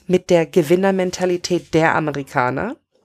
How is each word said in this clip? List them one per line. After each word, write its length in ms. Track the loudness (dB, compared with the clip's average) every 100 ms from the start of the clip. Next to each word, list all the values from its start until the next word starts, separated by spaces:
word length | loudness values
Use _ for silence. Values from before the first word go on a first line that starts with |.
| -2
mit 220 | -2 2
der 160 | 0 2
Gewinnermentalität 1300 | 0 2 2 2 0 -4 -2 -2 -2 -2 -4 -2
der 220 | 0 2 0
Amerikaner. 800 | -2 -6 -6 -2 -2 -2 -6 -10 _ _